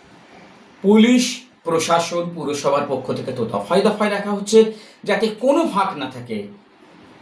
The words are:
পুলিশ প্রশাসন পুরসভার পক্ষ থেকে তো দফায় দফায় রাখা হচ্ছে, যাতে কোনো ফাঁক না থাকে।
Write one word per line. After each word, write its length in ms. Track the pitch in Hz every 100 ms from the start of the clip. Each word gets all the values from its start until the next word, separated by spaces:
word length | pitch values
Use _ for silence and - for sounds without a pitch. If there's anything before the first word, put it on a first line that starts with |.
| - - - - - - - -
পুলিশ 420 | 196 220 233 247 - - - _
প্রশাসন 600 | 165 165 160 170 170 175 175
পুরসভার 500 | 160 143 147 147 143 143
পক্ষ 240 | 127 -
থেকে 200 | 120 -
তো 120 | 120
দফায় 380 | 110 101 - 180
দফায় 280 | 208 - 208
রাখা 200 | 196 208
হচ্ছে, 280 | 196 - 220 220 - - -
যাতে 220 | 180 202 220
কোনো 400 | 208 262 330 320
ফাঁক 280 | 196 190 147
না 140 | 131
থাকে। 280 | 127 120 107 101 - _ _ - - - -